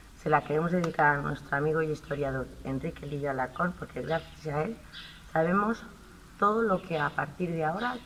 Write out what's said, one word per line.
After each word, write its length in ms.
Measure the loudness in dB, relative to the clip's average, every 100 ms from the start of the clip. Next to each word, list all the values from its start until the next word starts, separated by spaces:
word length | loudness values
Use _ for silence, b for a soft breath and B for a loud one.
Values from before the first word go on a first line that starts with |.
| B -6
se 80 | 4
la 140 | 4
queremos 280 | 4 2 2
dedicar 460 | 2 2 4 4 4
a 40 |
nuestro 340 | 0 -4 -2 0
amigo 240 | 2 2
y 80 | 0
historiador 580 | -2 -4 -2 -2 -2 -6 -8
Enrique 440 | -4 -4 -4 -6 -6
Lillo 240 | -4 -2
Alarcón, 420 | -2 -2 0 -2 -2
porque 240 | -8 -6
gracias 420 | -2 -2 -2 -10 -4 -2
a 100 | -2
él 120 | -4 -12 B B B -4
sabemos 500 | 2 4 4 2 0 -6 -18 -20 -20 -12 2
todo 240 | 4 4
lo 220 | 4 2
que 160 | 2 0
a 100 | 0
partir 400 | 0 -4 -2 -2
de 160 | 0 0
ahora 320 | 0 -2 -4